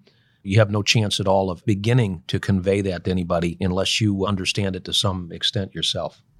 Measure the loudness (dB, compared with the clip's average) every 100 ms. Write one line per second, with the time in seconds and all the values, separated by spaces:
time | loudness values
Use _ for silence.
0 | _ _ _ _ 0 4 4 2 2 2
1 | 2 0 2 2 2 -2 -2 0 2 2
2 | 2 -2 -6 -4 0 0 2 0 0 -4
3 | -2 -2 0 0 0 -2 -2 0 0 0
4 | 0 0 0 -2 -2 -2 -2 -4 -2 0
5 | 0 -2 -6 -6 -4 -2 -4 -4 -4 -4
6 | -6 -10 _ _